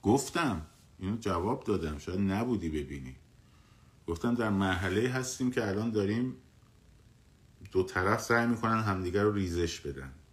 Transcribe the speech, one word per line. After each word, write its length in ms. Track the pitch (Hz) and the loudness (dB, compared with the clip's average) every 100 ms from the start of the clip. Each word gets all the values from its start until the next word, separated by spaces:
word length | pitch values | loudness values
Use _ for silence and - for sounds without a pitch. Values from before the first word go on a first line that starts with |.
گفتم، 640 | 98 131 - 175 160 87 78 - - - | 6 4 4 0 0 -2 -6 -18 -20 -8
اینو 180 | 95 110 | -4 -2
جواب 480 | 104 87 95 127 | -2 0 0 -2
دادم، 340 | - 95 80 76 | 0 0 0 -6
شاید 220 | - 92 | -6 0
نبودی 480 | 98 98 117 113 82 | 0 0 0 -2 -2
ببینی. 480 | 76 69 71 64 64 - - - - - - - - - | -4 -6 -10 -12 -14 -20 -20 -20 -20 -20 -20 -20 -18 -6
گفتم 280 | 85 120 | -2 0
در 160 | 120 110 | 2 2
مرحله‌ای 560 | 101 95 90 92 95 127 | 2 2 0 0 2 2
هستیم 440 | 127 127 - 127 | 0 -4 -2 0
که 180 | 123 107 | 0 0
الان 220 | 98 113 | 0 0
داریم 460 | 107 98 110 127 - - - - - - - - - - - - - - | 0 2 0 -2 -6 -16 -20 -20 -20 -20 -20 -20 -20 -20 -20 -20 -20 -4
دو 100 | 92 | -2
طرف 380 | 92 92 95 117 | 0 0 2 0
سعی 260 | - 117 117 | 2 2 2
می‌کنن 340 | 113 113 113 | 2 2 2
همدیگر 420 | 107 95 90 98 | 2 0 0 2
رو 100 | 104 | 2
ریزش 480 | 101 92 85 85 - | 2 -2 0 -2 -2
بدن. 320 | 71 67 67 67 - | -10 -10 -12 -16 -20